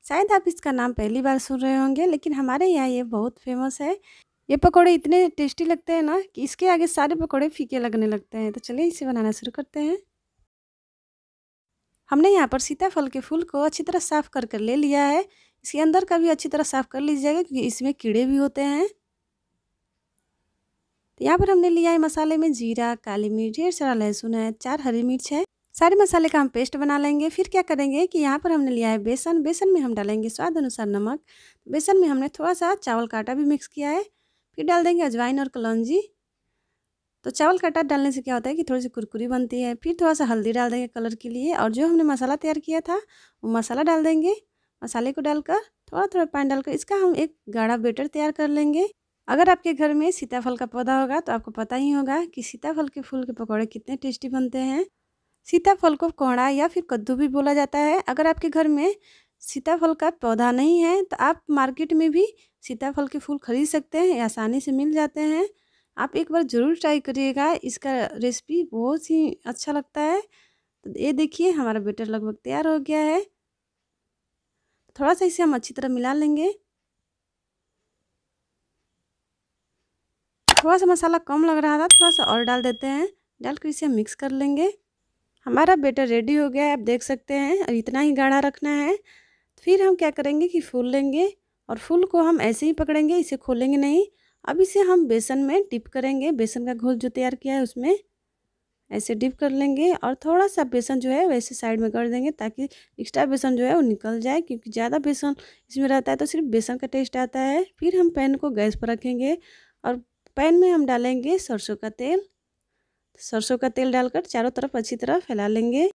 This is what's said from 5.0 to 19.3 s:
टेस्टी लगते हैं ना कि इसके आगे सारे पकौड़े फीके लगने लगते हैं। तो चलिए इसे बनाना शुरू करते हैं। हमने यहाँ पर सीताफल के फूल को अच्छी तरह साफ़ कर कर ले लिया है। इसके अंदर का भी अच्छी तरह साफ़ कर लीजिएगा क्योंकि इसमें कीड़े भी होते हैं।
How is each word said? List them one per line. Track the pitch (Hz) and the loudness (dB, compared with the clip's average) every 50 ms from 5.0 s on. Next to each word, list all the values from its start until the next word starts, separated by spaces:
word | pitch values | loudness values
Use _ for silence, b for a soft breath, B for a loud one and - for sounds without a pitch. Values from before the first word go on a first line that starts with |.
| - 294 330 359 370 330 | 4 2 4 4 4 4
टेस्टी | - - 294 277 - - 339 | 2 -2 -4 -4 -2 -2 0
लगते | 330 339 330 _ - | 0 0 -2 _ -2
हैं | 330 330 | -2 0
ना | 311 302 320 381 381 | 0 0 0 -2 -4
कि | 392 _ - | -6 _ -6
इसके | 254 294 - - 359 370 | -6 -6 -4 0 2 2
आगे | 349 330 339 | 4 2 2
सारे | 330 - 330 285 294 339 | 0 2 0 0 0 0
पकौड़े | 330 320 302 - 269 285 311 | -2 -2 -2 0 -2 -2 -2
फीके | 302 - 285 233 269 254 | -4 -6 -8 -4 -4 -4
लगने | 240 240 220 226 220 | -2 -2 0 0 0
लगते | 214 214 202 - _ - 226 | 0 0 -4 -6 _ -8 -6
हैं। | 220 214 | -6 -6
तो | 208 247 | -6 -8
चलिए | - - 240 254 330 | -12 -8 -4 -2 -2
इसे | 339 330 - 285 | -2 -2 -2 -6
बनाना | 262 254 233 220 214 | -4 -2 0 0 -2
शुरू | 214 - - 254 | -2 -4 -8 -10
करते | - - 269 _ _ 302 | -8 -8 -12 _ _ -4
हैं। | 302 302 349 403 _ _ _ _ _ _ _ _ _ _ _ _ _ _ _ _ _ _ _ _ _ _ _ _ _ _ _ _ _ _ _ _ _ _ _ _ _ _ _ _ _ _ | -2 -2 -4 -4 _ _ _ _ _ _ _ _ _ _ _ _ _ _ _ _ _ _ _ _ _ _ _ _ _ _ _ _ _ _ _ _ _ _ _ _ _ _ _ _ _ _
हमने | 277 285 320 392 | 2 4 6 6
यहाँ | 403 370 294 233 | 6 6 4 2
पर | - 262 | 0 -4
सीताफल | - - 294 - 370 381 - 320 285 269 | -4 -4 -4 -2 -2 -2 0 -2 -4 -4
के | - 269 | -6 -10
फूल | - - 311 330 339 | -8 -4 -4 -4 -4
को | 339 - 277 | -2 -2 -2
अच्छी | 294 302 302 - | -2 -2 -2 -4
तरह | 302 - 359 359 | -6 -2 -2 -2
साफ़ | - - 311 302 - - | -2 0 -2 -2 -2 -2
कर | - 208 226 | -6 -8 -6
कर | 220 - 214 | -6 -6 -4
ले | 214 226 247 | -2 0 0
लिया | 294 294 285 285 285 285 | 2 2 2 2 2 2
है। | 285 294 339 | 4 2 0
इसके | 403 - _ _ _ _ _ _ _ - - 294 | 0 -2 _ _ _ _ _ _ _ -8 -2 2
अंदर | 311 320 320 370 381 | 2 4 4 4 2
का | 370 359 339 | 2 0 2
भी | 330 339 | 2 2
अच्छी | 311 285 - 294 | 2 0 -2 -4
तरह | - 302 302 | -2 -2 -2
साफ़ | - - 269 262 _ | -2 -2 -4 -4 _
कर | - 262 | -6 -4
लीजिएगा | 285 294 302 277 262 294 302 339 | -2 -2 -2 0 0 0 0 0
क्योंकि | 359 - 277 262 226 | -2 -2 -4 -4 -2
इसमें | 247 220 - 254 269 285 | -4 -4 -4 -4 -4 -4
कीड़े | _ - 226 214 226 254 | _ -2 0 2 2 2
भी | 262 269 277 | 2 2 2
होते | 277 277 - 277 277 | 2 0 0 -2 -2
हैं। | 285 285 294 359 427 415 _ _ _ _ _ _ _ | -2 0 0 -2 -2 -4 _ _ _ _ _ _ _